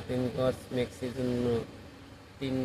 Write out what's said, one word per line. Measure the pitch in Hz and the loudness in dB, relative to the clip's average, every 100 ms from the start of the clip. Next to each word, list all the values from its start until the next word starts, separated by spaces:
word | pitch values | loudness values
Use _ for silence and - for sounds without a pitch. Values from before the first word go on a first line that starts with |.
| - | 2
তিন | 127 127 131 | 2 2 4
গজ, | 131 123 - 127 | 2 2 -2 0
ম্যাক্সির | 120 - 127 131 | 0 -2 -4 0
জন্য | 127 123 123 117 107 - - - - - - - | 2 4 4 4 0 -8 -16 -16 -18 -18 -18 -6
তিন | 135 131 | -2 0